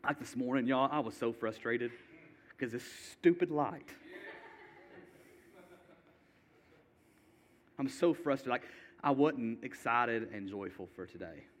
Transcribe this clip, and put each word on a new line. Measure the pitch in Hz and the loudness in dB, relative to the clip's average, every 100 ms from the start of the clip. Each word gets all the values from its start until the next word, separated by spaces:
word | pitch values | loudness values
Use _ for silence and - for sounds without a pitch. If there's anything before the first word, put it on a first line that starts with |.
Like | - 147 | 0 -2
this | 127 120 | -6 -4
morning, | 123 135 120 | 0 2 4
y'all, | 131 139 | 4 4
I | 147 | 2
was | 113 - | -2 0
so | 120 | -2
frustrated | 117 110 107 123 117 120 - - - - - - - | 0 -4 -2 0 0 0 -4 -20 -20 -20 -20 -20 -6
'cause | 123 | -4
this | 117 | -4
stupid | - - - - 175 170 180 | -8 -16 -18 4 6 6 2
light. | 151 135 - - - - - - - - - - - - - - - - - - 190 254 349 - - - - _ _ _ _ _ - _ _ _ _ _ _ _ _ _ - | 2 0 -2 -14 -18 -16 -16 -14 -16 -18 -20 -20 -20 -20 -20 -20 -20 -20 -20 -20 -20 -20 -20 -20 -20 -20 -20 _ _ _ _ _ -20 _ _ _ _ _ _ _ _ _ -4
I'm | 135 | -4
so | - 175 | 2 4
frustrated. | 156 147 135 127 | 4 0 -2 0
Like, | 123 - - - - | -2 -2 -20 -20 -2
I | 143 | 2
wasn't | 139 147 139 113 117 | 6 6 4 -2 -4
excited | 127 - 127 117 117 113 110 | -8 -6 2 2 4 0 -4
and | 104 98 | -8 -8
joyful | 101 98 90 90 - | -8 -8 -10 -14 -12
for | 87 | -14
today. | 87 87 80 - - | -10 -12 -14 -20 -20